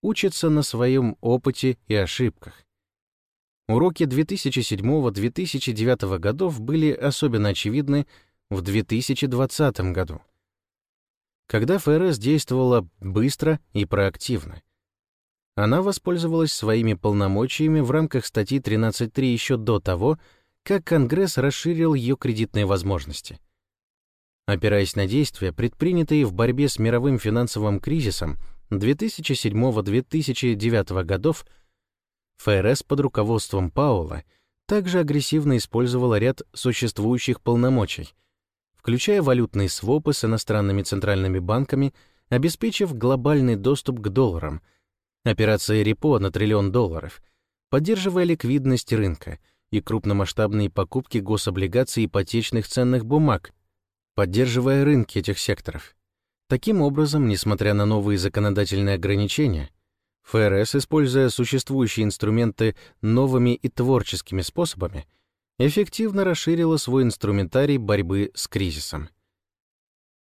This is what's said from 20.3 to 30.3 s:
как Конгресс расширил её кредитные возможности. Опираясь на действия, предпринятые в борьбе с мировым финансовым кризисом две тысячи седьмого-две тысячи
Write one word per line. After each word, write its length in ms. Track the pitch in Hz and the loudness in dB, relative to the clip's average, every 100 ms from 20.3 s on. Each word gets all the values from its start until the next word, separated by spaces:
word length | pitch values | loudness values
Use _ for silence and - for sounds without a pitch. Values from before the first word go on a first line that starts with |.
| _ _ _ | _ _ _
как 220 | - 196 - | -2 -2 2
Конгресс 520 | 165 123 165 190 - | 2 2 2 0 0
расширил 580 | 135 - 165 165 165 143 | -2 -2 -4 0 2 2
её 200 | 120 135 | 0 -2
кредитные 500 | 127 110 110 104 98 | -2 -2 -2 0 0
возможности. 760 | 98 95 92 71 73 - - _ _ _ _ _ _ _ _ _ _ - | 0 0 -4 -6 -12 -14 -18 _ _ _ _ _ _ _ _ _ _ -4
Опираясь 500 | 98 107 101 95 - | 0 2 2 2 -2
на 120 | 98 | 0
действия, 440 | 127 143 - 95 | 0 -2 -2 -6
предпринятые 760 | 85 120 - 165 175 156 151 120 | -2 -4 0 0 2 2 2 2
в 80 | |
борьбе 360 | 92 117 127 143 | 2 0 2 0
с 80 | - | 0
мировым 400 | 113 120 139 127 | 0 2 2 0
финансовым 600 | 107 113 120 110 104 101 | 0 0 -2 -2 -2 -2
кризисом 580 | - 165 117 - 82 71 - - - | -2 -2 -2 -2 -4 -6 -8 -12 -6
две 240 | 98 107 | -2 0
тысячи 400 | 143 220 - 156 | 0 -2 -4 -4
седьмого-две 720 | 131 113 104 127 110 98 113 | -2 -2 0 0 0 0 -2
тысячи 500 | - 160 135 | -2 -4 -2